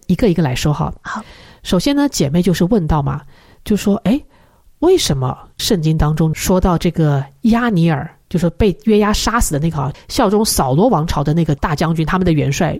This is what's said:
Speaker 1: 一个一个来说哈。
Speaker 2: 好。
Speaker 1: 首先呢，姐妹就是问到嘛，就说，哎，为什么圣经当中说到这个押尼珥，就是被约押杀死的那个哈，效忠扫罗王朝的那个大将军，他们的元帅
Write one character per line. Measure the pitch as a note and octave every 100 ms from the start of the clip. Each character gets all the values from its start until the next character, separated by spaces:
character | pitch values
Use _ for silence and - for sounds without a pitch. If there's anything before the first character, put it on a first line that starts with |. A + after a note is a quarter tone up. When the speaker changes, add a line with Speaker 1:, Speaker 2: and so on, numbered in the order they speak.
| -
Speaker 1:
一 | F3
个 | A3+
一 |
个 | F3
来 | D3+
说 | B2+ D#3
哈。 | D3 D3 -
Speaker 2:
好。 | - A3 - - - -
Speaker 1:
首 | - F3+
先 | C#4+ C#4+
呢， | C#4+
姐 | - C#3
妹 | E3+
就 | F#3
是 | E3 F3
问 | A3+ D#3
到 | D#3
嘛， | C#3 C#3+ - - _ -
就 | - G3+
说， | G#3 G3
哎， | F3+ C#4 - _ _ _ _ -
为 | D#4+ F#4+
什 | - C#3
么 | C3 - - -
圣 | - G3
经 | D#3 D#3+
当 | D3+
中 | D#3 D#3+ D3+
说 | - F#3
到 | F#3+ E3
这 | F3+
个 | E3 D#3 C#3 C#3 _
押 | A#3 A#3 A#3+
尼 | F3+ E3
珥， | C#3 D3+ - -
就 | E3+
是 | E3+
被 | - G#3+ -
约 | - G#3
押 | G#3
杀 | G3+ - A#3
死 | A3+
的 | C#3+
那 | E3
个 | D#3
哈， | C3 - -
效 | - F#3+
忠 | G#3
扫 | A3 - C3+
罗 | C#3 A#3+
王 | F3+ D#3+
朝 | D3
的 | D3
那 | E3+ E3
个 | C#3+
大 | G3
将 | D3 D#3+ D#3+
军， | D#3
他 | F#3
们 | F3+
的 |
元 | D3+ C3
帅 | C#3+ D#3+ C#3+